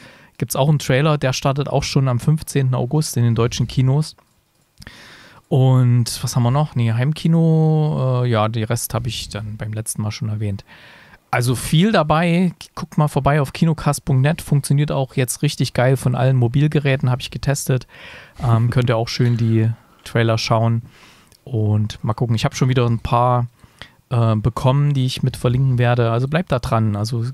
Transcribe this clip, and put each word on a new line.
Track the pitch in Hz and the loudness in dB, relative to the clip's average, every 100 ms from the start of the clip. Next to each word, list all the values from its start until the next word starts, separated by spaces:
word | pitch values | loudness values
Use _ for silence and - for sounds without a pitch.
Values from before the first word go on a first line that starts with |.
| - - - - | -20 -20 -20 -10
Gibt's | 127 | -6
auch | - 139 | 0 2
einen | 143 | 2
Trailer, | - 131 156 147 | 2 2 2 0
der | 131 | 0
startet | - 143 139 139 | 0 -2 -2 -2
auch | 135 | -2
schon | - 143 135 | 0 0 0
am | 120 | 0
fünfzehnten | - 156 - 147 131 | 0 0 -2 -2 0
August | 127 123 151 151 123 | -2 -2 -2 -2 0
in | |
den | 117 | 0
deutschen | 117 120 - 120 | 2 0 -2 -2
Kinos. | - 127 143 156 - _ _ _ _ _ _ - - - - - - _ | 0 2 0 -2 -10 _ _ _ _ _ _ -20 -20 -20 -20 -20 -20 _
Und | 139 131 127 123 120 113 - | 2 4 4 4 2 0 -4
was | 123 | -4
haben | 127 | 0
wir | 120 | 0
noch? | 135 151 | 0 -2
Nee, | 123 117 | -2 -2
Heimkino, | 113 131 156 165 165 165 160 156 156 151 147 131 123 | 0 -2 -2 0 2 4 2 2 2 0 0 0 0
äh, | 123 | 0
ja, | 110 110 | 2 0
den | 117 | -2
Rest | 107 113 - | -4 -4 -4
hab | 107 | -6
ich | 120 - - | -6 -8 -10
dann | 104 107 107 | -10 -10 -10
beim | 110 | -8
letzten | 107 110 - | -8 -8 -6
Mal | 107 | -6
schon | - 107 | -4 -6
erwähnt. | 107 107 98 - - - - - - _ | -4 -4 -6 -12 -20 -20 -20 -20 -20 _
Also | 123 120 | -2 0
viel | 120 - 156 208 | -2 0 2 4
dabei. | 202 151 156 175 170 180 - - | 2 2 2 2 2 0 -4 -16
Guckt | - 175 - | -14 -6 0
mal | 151 | 0
vorbei | 143 139 151 | 2 2 0
auf | 135 | 0
kinocast | - 165 151 147 143 | 0 0 2 -2 -2
punkt | - 131 | 0 2
net. | 143 170 | 2 0
Funktioniert | - 143 - 143 147 | 0 -2 2 0 0
auch | 143 135 | -2 -2
jetzt | - 127 - | -2 -2 -2
richtig | 147 - 131 | -4 -2 -2
geil | - 127 135 | 0 2 2
von | 123 | 0
allen | 123 131 131 | 0 2 2
Mobilgeräten, | 120 139 151 147 143 131 131 | 2 2 2 0 0 0 0
hab | 123 | -2
ich | - | -6
getestet. | - - 139 - 127 - - - - - - | -6 -4 -2 -2 -2 -4 -20 -20 -20 -20 -6
Ähm, | 123 113 120 | 0 2 2
<laughs> | |
könnt | 127 117 | 0 0
ihr | 113 | 0
auch | 120 | -2
schön | - 123 117 | 0 0 2
die | 117 113 110 113 _ _ | 2 2 2 -2 _ _
Trailer | - 120 113 110 | -4 0 2 0
schauen. | - 113 117 117 - - - - _ _ | 0 0 2 0 -4 -20 -20 -20 _ _
Und | - 117 107 107 104 - | -6 -2 0 0 0 -4
mal | 123 | -6
gucken, | - 120 | -2 -2
ich | 110 | 0
hab | 143 | -2
schon | - 131 | 0 2
wieder | 127 120 | 4 2
ein | 113 | 0
paar, | - 117 123 123 120 _ - _ - _ _ | 0 2 2 2 -2 _ -20 _ -20 _ _
äh, | 120 113 | 0 2
bekommen, | 107 110 - 131 143 143 | 2 0 0 0 2 2
die | 139 | 0
ich | 127 - | -2 -2
mit | 127 - | -4 0
verlinken | 127 127 135 120 | 0 2 2 2
werde. | 120 123 117 | 2 2 2
Also | 117 135 | 0 0
bleibt | 160 - | -2 -2
da | 123 | -4
dran. | - 113 110 | 0 0 0
Also | 104 110 120 120 | 0 -4 -4 -6